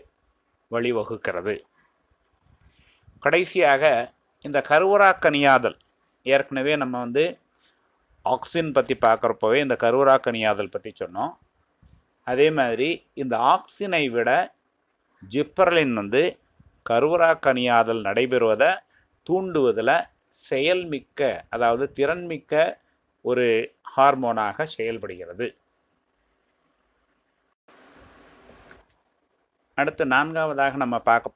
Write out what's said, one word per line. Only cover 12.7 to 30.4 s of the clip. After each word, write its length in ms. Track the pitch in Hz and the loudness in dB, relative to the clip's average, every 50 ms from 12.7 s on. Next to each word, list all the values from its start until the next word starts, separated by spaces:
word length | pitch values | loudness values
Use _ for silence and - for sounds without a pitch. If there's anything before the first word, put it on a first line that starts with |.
| 113 113 131 160 170 - _ _ _ | -2 -2 -2 -4 -4 -6 _ _ _
இந்த 220 | - 139 131 117 110 | -10 -6 -4 -2 0
ஆக்சினை 720 | 120 135 170 185 - - - - 202 196 180 165 147 131 | 2 2 2 2 0 -6 -10 -8 -6 -4 -2 -2 -2 -2
விட 440 | 117 120 113 120 131 165 - - _ _ _ _ _ _ _ _ _ _ _ _ _ _ - 95 | -2 -2 0 2 2 0 0 -2 _ _ _ _ _ _ _ _ _ _ _ _ _ _ -16 -6
ஜிப்பரலின் 640 | 101 135 147 - - - 190 175 170 165 151 135 120 | -4 -4 -4 -2 0 0 2 2 2 2 0 0 -2
வந்து 460 | 110 101 101 110 135 160 180 - - _ _ _ _ _ _ _ _ - - | -4 -4 -2 0 0 0 0 -2 -8 _ _ _ _ _ _ _ _ -6 -2
கருவுறா 480 | 117 117 131 156 170 175 165 165 160 156 | 0 0 2 2 2 2 2 2 2 2
கனியாதல் 600 | - 143 131 123 123 123 120 117 113 113 113 113 | 0 0 0 2 2 2 2 2 2 2 -2 -4
நடைபெறுவதை 800 | 107 98 101 117 127 127 131 123 117 113 107 107 135 165 190 196 - _ _ _ _ _ _ _ _ - | -4 -2 -2 -2 0 0 0 2 2 2 2 2 2 2 0 -2 -8 _ _ _ _ _ _ _ _ -4
தூண்டுவதுல 760 | 165 185 190 185 170 156 135 120 107 107 113 123 147 170 175 - _ _ _ _ - - - - | -4 -4 -4 -2 -2 0 0 0 0 0 0 0 0 0 -2 -6 _ _ _ _ -20 -18 -10 -6
செயல்மிக்க, 920 | 151 131 139 160 180 185 180 170 147 135 - _ _ - 143 127 98 82 - _ | -4 -2 0 0 0 -2 -4 -6 -10 -10 -12 _ _ -4 -2 -2 -4 -6 -10 _
அதாவது 340 | - 113 120 117 117 120 139 139 - | -6 -2 0 0 0 -2 -4 -6 -4
திறன்மிக்க 840 | - 139 147 165 180 175 170 165 143 - _ 151 151 165 185 - - _ _ _ _ _ _ _ _ - | -4 -2 -2 -2 -4 -8 -10 -12 -12 -8 _ 0 0 0 0 -2 -8 _ _ _ _ _ _ _ _ -6
ஒரு 520 | 120 123 120 123 117 113 113 117 - _ _ _ - - | -4 -2 0 2 2 0 0 -2 -6 _ _ _ -6 0
ஹார்மோனாக 640 | - 135 143 139 131 131 120 113 110 107 104 98 - 156 | 4 4 4 4 2 -2 -4 -2 -2 -4 -4 -4 -6 -8
செயல்படுகிறது. 920 | 156 - - 113 113 113 113 107 98 92 90 90 82 90 95 120 113 - _ _ _ _ _ _ _ _ _ _ _ _ _ _ _ _ _ _ _ _ _ _ _ _ _ _ _ _ _ _ _ _ _ _ _ _ _ _ _ _ _ _ _ - _ _ _ _ - - - _ - - _ _ _ _ - - - _ - - - _ _ - _ _ _ _ _ _ _ _ _ _ _ _ _ _ _ _ | -8 -8 -8 -8 -8 -8 -8 -10 -14 -14 -14 -16 -14 -10 -10 -10 -10 -10 _ _ _ _ _ _ _ _ _ _ _ _ _ _ _ _ _ _ _ _ _ _ _ _ _ _ _ _ _ _ _ _ _ _ _ _ _ _ _ _ _ _ _ -20 _ _ _ _ -20 -20 -20 _ -20 -20 _ _ _ _ -20 -20 -20 _ -20 -20 -20 _ _ -20 _ _ _ _ _ _ _ _ _ _ _ _ _ _ _ _
அடுத்து 320 | - 143 151 156 - 160 | -4 -4 -4 -2 -4 -2
நான்காவதாக 720 | 135 127 131 147 156 160 160 | 0 2 0 0 0 -2 -4